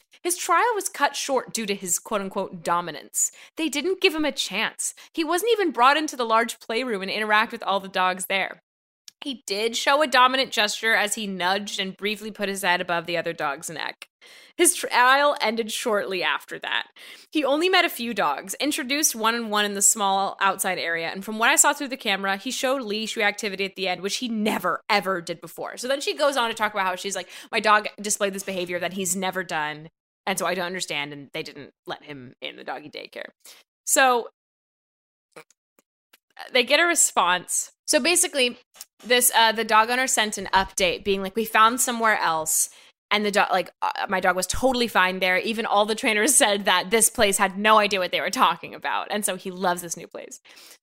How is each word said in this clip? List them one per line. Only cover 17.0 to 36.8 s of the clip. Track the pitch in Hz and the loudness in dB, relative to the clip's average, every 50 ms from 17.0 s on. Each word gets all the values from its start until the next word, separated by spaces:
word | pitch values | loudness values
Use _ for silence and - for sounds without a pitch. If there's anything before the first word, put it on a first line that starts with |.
| - - - - - _ | -20 -20 -20 -20 -20 _
He | - 311 277 | -4 -2 0
only | 262 277 302 339 370 | 0 0 2 2 2
met | 381 359 339 | 2 2 2
a | 339 | 2
few | - - 233 233 233 | -2 -6 -8 -6 -2
dogs, | 202 180 151 139 - - 190 - | 0 0 0 0 -4 -8 -12 -8
introduced | - - 285 294 - 285 240 285 294 - - - | -4 -4 -2 -2 -4 -4 -4 -2 0 0 -2 -2
one | 226 220 220 233 | 0 0 0 0
and | 240 233 214 | 0 -4 -2
one | 208 208 208 | 0 0 0
in | 208 202 | 0 0
the | 196 | 2
small | 196 - - 220 202 196 196 196 196 185 - - | 2 2 2 2 0 2 2 2 0 -2 -2 0
outside | - 196 185 196 - 196 185 160 | 0 0 0 0 -2 -4 -2 -2
area, | 127 165 170 165 165 160 | -2 -2 -2 -2 -4 -6
and | - 190 202 | -6 -8 -8
from | 220 220 | -8 -4
what | 214 226 247 | 0 2 4
I | 302 | 6
saw | 320 330 294 294 | 6 4 4 4
through | - 294 254 | 0 -6 -8
the | 254 | -8
camera, | 262 - 220 196 190 196 196 196 | -6 -2 -2 -2 0 0 -2 -2
he | 196 - 262 | -2 -4 -8
showed | 247 - - 254 262 277 | -6 -2 0 0 0 -2
leash | 254 208 202 214 220 208 - | -2 -4 -4 -4 -4 -6 -2
reactivity | 233 208 202 202 - - 208 190 190 196 | 0 0 0 0 -2 -6 -6 -4 -4 -6
at | 190 - | -6 -4
the | - 185 | -4 -4
end, | 180 180 175 | -2 -2 -2
which | 180 202 - | -4 -4 -4
he | - 254 240 | -4 -4 -4
never, | 233 214 208 233 254 220 - 180 156 - - - | -2 0 0 0 0 0 -2 -2 -4 -4 -2 0
ever | 214 202 175 185 185 175 | 0 0 2 0 -4 -4
did | 165 - 170 160 | -4 -8 -10 -10
before. | - 165 - - - - - | -12 -18 -12 -12 -10 -10 -10
So | 196 220 | -8 -4
then | 247 269 285 | -4 -4 -2
she | - 415 370 | -2 -4 -2
goes | 269 302 277 262 | 2 2 2 2
on | 262 240 226 | 2 0 0
to | 220 | 0
talk | - 214 214 214 | -2 -2 -2 0
about | 208 190 | -2 -2
how | 185 185 | -2 -2
she's | 185 - 196 190 | -4 -6 -6 -6
like, | 190 180 - - - - - | -6 -8 -10 -16 -20 -14 -4
"My | - 226 | -4 2
dog | 202 214 214 214 208 - - - | 6 6 6 6 4 0 -10 -8
displayed | 202 208 196 - 208 202 190 | -4 -4 -2 0 0 -2 -2
this | 196 196 | -4 -8
behavior | - 190 185 180 170 180 175 | -6 -4 -4 -4 -4 -4 -4
that | 180 170 180 | -4 -4 -4
he's | 196 190 180 175 | -4 -4 -2 -2
never | 196 190 185 180 185 185 | -2 -2 -2 -2 -4 -6
done, | 160 180 156 151 151 151 151 156 165 _ _ _ _ _ _ _ | -4 -4 -4 -4 -4 -6 -10 -14 -20 _ _ _ _ _ _ _
and | 196 190 - | -4 -2 0
so | 190 | 0
I | 165 180 | -2 -2
don't | 190 175 | -2 -4
understand, | 175 185 185 175 - 165 147 143 147 147 | -4 -6 -6 -6 -6 -4 -6 -6 -6 -10
and | 143 139 - - | -14 -16 -10 -10
they | 160 156 | -10 -10
didn't | 151 143 147 131 - _ _ _ | -10 -12 -16 -18 -18 _ _ _
let | 170 151 - - | -12 -12 -12 -12
him | - 147 135 123 123 - _ | -16 -16 -16 -16 -20 -16 _
in | - 143 127 | -12 -12 -12
the | 127 131 | -12 -12
doggy | - 143 - 147 147 | -10 -10 -10 -12 -14
daycare." | - - - - - - - - _ _ _ - - - _ _ _ _ _ | -16 -16 -16 -14 -14 -14 -14 -14 _ _ _ -20 -20 -20 _ _ _ _ _
So | - - 294 269 262 247 233 - - _ _ _ _ _ _ _ _ _ _ _ _ _ _ _ _ _ _ _ _ _ 160 - _ _ _ _ _ _ _ _ _ _ _ _ _ _ _ _ _ _ - - - | 0 2 4 4 4 4 2 -2 -6 _ _ _ _ _ _ _ _ _ _ _ _ _ _ _ _ _ _ _ _ _ -20 -20 _ _ _ _ _ _ _ _ _ _ _ _ _ _ _ _ _ _ -18 -18 -2
they | - 254 254 | 0 0 2
get | 247 285 | 4 4
a | 294 | 4